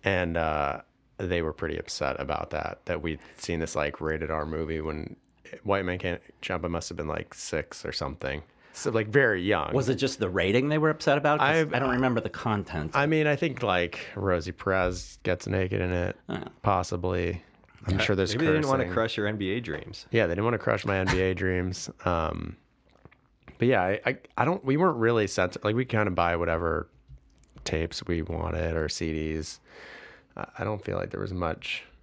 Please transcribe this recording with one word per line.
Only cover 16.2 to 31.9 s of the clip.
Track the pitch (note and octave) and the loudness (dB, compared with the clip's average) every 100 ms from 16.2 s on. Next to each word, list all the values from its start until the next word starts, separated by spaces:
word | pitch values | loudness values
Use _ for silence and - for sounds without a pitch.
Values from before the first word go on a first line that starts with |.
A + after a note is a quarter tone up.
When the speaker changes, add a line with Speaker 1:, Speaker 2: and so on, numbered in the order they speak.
| - | -8
Speaker 2:
Oh. | - - - | -8 -8 -2
Speaker 1:
possibly. | - F#2 F#2 F2+ F2+ F2+ F2 F2+ - _ _ - - | 2 4 2 -2 -2 0 -2 -4 -10 _ _ -12 -2
I'm | F#2+ | 0
Speaker 3:
Yeah. | |
Speaker 1:
sure | F#2 F#2+ | 2 2
there's | F#2+ | 2
Speaker 3:
Maybe | A2 D#3+ | 2 2
they | |
didn't | D#3 D3+ | 4 4
wanna | C3+ F2 | 2 2
Speaker 1:
cursing. | F#2 | 0
Speaker 3:
crush | A2+ - | 0 0
your | G#2 | -2
N | G#2+ | 0
B | G2 | 0
A | G#2+ | -2
dreams. | A2+ D2+ D#2 - - | -4 -8 -8 -16 0
Speaker 1:
Yeah, | A2+ F#2+ | 2 4
they | |
didn't | F2 A2 | 4 2
wanna | A#2 | 2
crush | - A2 - | 2 0 2
my | F#2+ | 0
N | F#2 | 2
B | F2+ | 2
A | F#2 F#2 | 2 2
Speaker 3:
<laughs> | |
Speaker 1:
dreams. | F#2 F2+ F#2 F#2 - - | 0 0 0 -4 -10 -4
Um, | - F2 D#2+ D#2+ D#2+ - _ _ _ _ - _ _ _ - - | 0 2 0 -2 -6 -10 _ _ _ _ -20 _ _ _ -20 0
but | A#2+ | 4
yeah, | A#2+ | 4
I, | F2+ G#2 - | 4 2 0
I, | C3 - - | -4 -6 0
I | B2 | 0
don't, | F#3 C3+ | 0 0
we | C#3+ | 4
weren't | F#3 B2+ | 4 4
really | A2+ A#2 G2+ | 4 4 2
censor-, | - F2+ - | 2 0 2
like, | G#2 A2 | 0 0
we | B2+ | 2
kinda | A2+ G#2 | 2 2
buy | F2 E2+ E2+ | 4 2 2
whatever | E2+ E2 E2+ D#2+ E2 _ _ - _ _ _ - - | 2 2 2 0 -4 _ _ -20 _ _ _ -12 -4
tapes | D#2+ E2 - - | -2 -2 -6 -4
we | E2+ | -4
wanted | E2 E2 E2 D#2+ E2 D#2+ | -2 -4 -2 -2 -2 -2
or | D#2 | -2
C | - E2 | -2 -4
Ds. | D#2+ D#2 D#2 D#2 - _ - - - - - _ - | -2 -2 -4 -6 -12 _ -20 -18 -18 -20 -20 _ -12
I, | - - | -12 -6
I | |
don't | G2+ G#2 | -6 -4
feel | - - | -4 -4
like | - | -4
there | - | -6
was | G2 | -6
much | F#2 E2+ - - - - | -2 -2 -4 -6 -10 -10